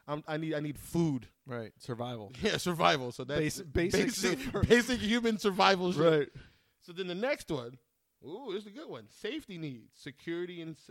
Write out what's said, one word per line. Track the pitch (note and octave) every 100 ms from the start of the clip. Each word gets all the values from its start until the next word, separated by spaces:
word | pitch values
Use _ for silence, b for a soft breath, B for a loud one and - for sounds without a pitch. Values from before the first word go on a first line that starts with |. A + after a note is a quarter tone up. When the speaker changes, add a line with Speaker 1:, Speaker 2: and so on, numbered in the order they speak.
| -
Speaker 1:
I'm, | D3+ D#3
I | D#3
need, | D#3+
I | D3
need | D3+ C3+
food. | - E3+ E3 C3 G#2 _ -
Speaker 2:
Right. | A#2+ A2 -
Survival. | - A#2 A#2+ A#2+ G2+ B2
Speaker 1:
<laughs> |
Yeah, | G3+ D#3
survival. | F3+ D#3+ E3+ D#3 B2
So | A#2+
that's | B2+ D3 D3+ -
Speaker 2:
Basi-, | D3+
basic | F3+ F3 F#3+
Speaker 1:
basic, | - - A3+ -
Speaker 2:
survival. | C4 D4+
Speaker 1:
<laughs> | A3
basic | A#3+ A#3+ A#3+
human | G#3 A#3+ A#3 A3
survival | G#3 F#3 F#3+ F#3+ F3+
shit. | D3
Speaker 2:
Right. | E3+ D#3 C#3+ B B B B _
Speaker 1:
So | -
then | F3 F#3
the | F3
next | B3+ D4+ -
one. | D3 A#2+ B2+ _ _ _ _
Ooh, | C3 G3+ C4+
this | F#3+
is | G#3
a |
good | G#3+ D#4
one. | C3+ G#2+
Safety | - G#3 D4+ - F3
needs, | D#3 A#2+ - _
security | - - - E3+ F3+ F3
and | E3 D#3
s-, | -